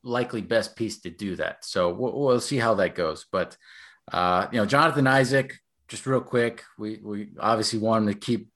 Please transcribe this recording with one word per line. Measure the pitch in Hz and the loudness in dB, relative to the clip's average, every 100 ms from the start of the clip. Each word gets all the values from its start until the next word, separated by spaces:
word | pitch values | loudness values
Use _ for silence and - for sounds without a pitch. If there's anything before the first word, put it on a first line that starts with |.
likely | 127 120 120 113 | -6 -4 -2 -6
best | 87 113 - - | 0 0 0 -4
piece | 107 - | -6 -6
to | 90 | -12
do | 82 101 82 | -8 -6 -4
that. | 80 - - | -6 -6 -6
So | 98 87 | 0 0
we'll, | 90 127 - | 0 -4 0
we'll | 143 123 | 2 2
see | - 139 | 2 0
how | 117 101 | 2 2
that | 90 | 0
goes. | - 80 78 - | 0 -4 -4 -6
But, | 95 85 - - - - - - | -4 -4 -8 -20 -20 -20 -20 -6
uh, | 90 90 90 98 | 0 2 2 2
you | 123 | 0
know, | 107 | 2
Jonathan | 139 160 143 135 | 4 4 4 4
Isaac, | 135 123 135 131 - _ _ - | 4 4 2 -2 -8 _ _ -18
just | 110 131 | -12 -2
real | 127 | -2
quick, | - 123 117 117 - - | 0 0 0 -4 -14 -12
we, | 107 107 | -10 -10
we | 107 104 104 - | -10 -10 -10 -4
obviously | 104 113 107 113 | 0 2 0 0
want | 110 110 104 | 2 4 2
him | |
to | 101 | 0
keep | - 113 - | -2 -4 -4